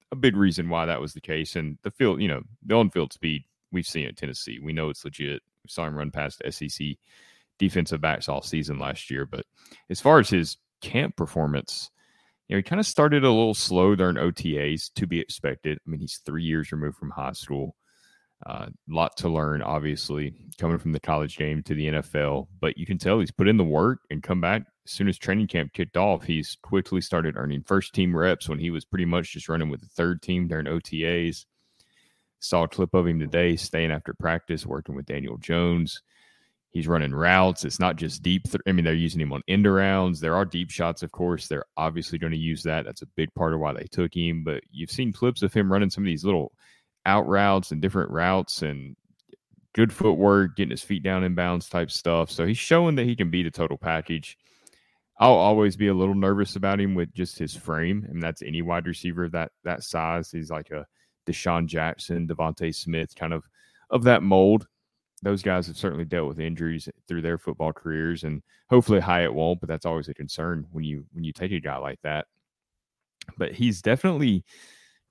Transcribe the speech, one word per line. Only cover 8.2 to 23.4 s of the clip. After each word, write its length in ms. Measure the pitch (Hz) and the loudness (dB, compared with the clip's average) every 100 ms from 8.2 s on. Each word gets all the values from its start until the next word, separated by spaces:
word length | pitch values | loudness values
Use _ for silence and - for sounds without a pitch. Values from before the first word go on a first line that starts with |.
| - | -4
all 140 | 69 | -6
season 360 | - 80 76 69 | -4 -4 -4 -6
last 320 | 69 67 - | -6 -8 -8
year. 140 | 65 | -8
But 220 | 69 - - _ - - - | -6 -10 -12 _ -20 -20 -12
as 100 | 90 | 0
far 200 | 139 156 | 6 8
as 100 | 104 | 8
his 300 | 95 82 - _ _ | 4 0 -4 _ _
camp 340 | - 120 151 - | -6 -2 -2 -2
performance, 720 | 80 85 76 73 - - - _ _ _ _ _ - | -4 -2 -2 -2 -4 -10 -12 _ _ _ _ _ -6
you 60 | |
know, 60 | 98 | -4
he 20 | |
kinda 200 | 95 185 | -2 -2
started 420 | 208 - 151 147 | 0 4 4 6
a 60 | 131 | 6
little 220 | 113 113 | 6 4
slow 420 | 107 - 90 95 | 2 2 4 6
during 220 | 101 92 92 | 6 4 2
O 140 | 87 | 0
T 280 | - 80 73 | -2 -4 -2
As, 300 | 73 80 - - | -2 -4 -6 -6
to 100 | 92 | -4
be 140 | 85 | -4
expected. 580 | - - 71 64 76 76 | -6 -6 -6 -6 -6 -8
I 120 | - | -8
mean, 100 | 78 | -10
he's 160 | 73 - | -10 -12
three 180 | - 78 | -8 -4
years 300 | 82 80 76 | -2 -2 -2
removed 240 | 80 73 - | -6 -6 -6
from 140 | 73 | -10
high 220 | 71 67 | -8 -8
school. 440 | - - 71 69 - _ _ _ _ _ _ - | -10 -8 -6 -6 -10 _ _ _ _ _ _ -14
Uh, 220 | - - - - | -12 -12 -16 -6
lot 280 | 80 82 - | 0 0 0
to 120 | 87 | 0
learn, 320 | 80 76 73 | 2 2 0
obviously, 720 | 50 76 76 71 - 73 73 - - - | -2 -2 -2 -4 -4 -4 -6 -8 -16 -4
coming 200 | 85 82 | 0 0
from 140 | 82 | 0
the 80 | 76 | -2
college 360 | - 78 76 - | 0 0 -2 -4
game 240 | 76 76 | -4 -4
to 140 | - | -4
the 140 | 76 76 | -4 -2
N 80 | 76 | -2
F 180 | 71 | -2
L. 340 | 76 73 71 - 92 | -2 0 -2 -6 -4
But 200 | 80 - | -4 -4
you 80 | 85 | -4
can 100 | 92 | -2
tell 240 | 90 110 | 0 2
he's 120 | 87 | 0
put 160 | - | 2